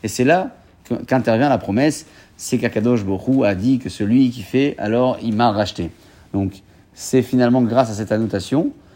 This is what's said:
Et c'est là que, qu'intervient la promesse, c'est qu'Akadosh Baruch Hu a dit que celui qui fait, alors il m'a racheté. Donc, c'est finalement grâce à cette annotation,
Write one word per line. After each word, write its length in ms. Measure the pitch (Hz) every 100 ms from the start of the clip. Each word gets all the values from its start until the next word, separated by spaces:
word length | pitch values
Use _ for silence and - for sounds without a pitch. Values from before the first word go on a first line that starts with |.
Et 40 | 110
c'est 160 | -
là 320 | 123 175 190 - _ _
que, 100 | -
qu'intervient 560 | 120 - 131 117 113 139
la 80 | 127
promesse, 480 | - 101 180 - - - - -
c'est 240 | - 123
qu'Akadosh 440 | 117 110 117 120
Baruch 240 | 98 95 123
Hu 180 | 135 104
a 100 | 92
dit 240 | 117 127
que 100 | -
celui 400 | - 104 123 127
qui 140 | 117
fait, 320 | 95 131 139 -
alors 400 | 104 113 127 117
il 100 | 113
m'a 180 | 107 120
racheté. 380 | 104 101 - 85 - - - -
Donc, 280 | 98 98 - - - _
c'est 300 | - - 131
finalement 380 | 123 127 123 127
grâce 260 | 113 117 120
à 40 |
cette 180 | 104 104
annotation, 600 | 107 110 98 - 139 277 - -